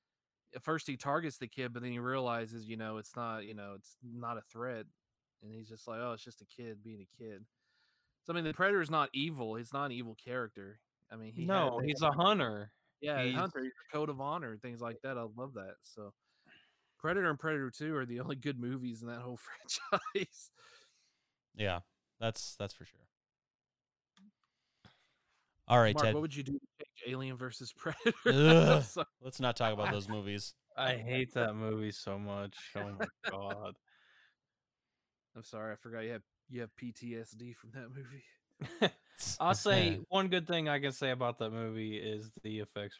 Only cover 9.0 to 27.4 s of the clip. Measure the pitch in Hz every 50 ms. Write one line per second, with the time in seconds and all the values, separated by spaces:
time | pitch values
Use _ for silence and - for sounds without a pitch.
9 | 143 139 - 135 143 165 160 139 120 110 110 113 120 117 - 139 143 143 123 120
10 | 120 117 110 - - 123 123 127 120 110 - 104 98 98 104 107 _ _ _ _
11 | _ _ - 113 110 110 113 185 165 175 190 190 165 131 120 117 131 147 151 143
12 | 160 156 139 151 175 196 214 196 143 117 107 104 104 110 - _ _ _ _ _
13 | - 147 147 139 127 127 127 147 180 185 - 139 131 131 127 - - - - 151
14 | 151 151 143 131 135 143 151 175 156 120 110 107 - 123 120 117 120 117 117 -
15 | - 135 135 123 117 110 107 117 127 135 127 107 95 95 92 - - - - 113
16 | 104 101 101 _ _ _ _ _ _ - - - _ _ _ _ _ _ _ _
17 | - 156 180 196 190 170 151 135 - 160 156 147 135 127 120 - 151 156 160 143
18 | 131 120 120 123 135 - 147 135 113 147 139 123 120 123 131 135 123 123 117 110
19 | 117 117 120 120 120 123 123 117 - - - - - - - - - 1077 1077 -
20 | - 1077 - 392 381 - - - - - - - - - - - - - _ _
21 | _ _ _ _ _ _ _ _ _ _ _ - 107 98 90 85 - _ _ _
22 | _ _ _ _ 113 113 113 - - - - - 104 98 - - - - - _
23 | 62 _ _ _ _ _ _ _ _ _ _ _ _ _ _ _ _ _ _ _
24 | _ _ _ - 196 208 - _ _ _ _ _ _ _ _ _ - - - _
25 | _ _ _ _ _ _ _ _ _ _ _ _ _ - 117 123 117 110 104 151
26 | 147 113 110 151 156 160 135 147 139 131 - 139 - - _ - 151 - _ -
27 | - 120 127 131 131 131 131 120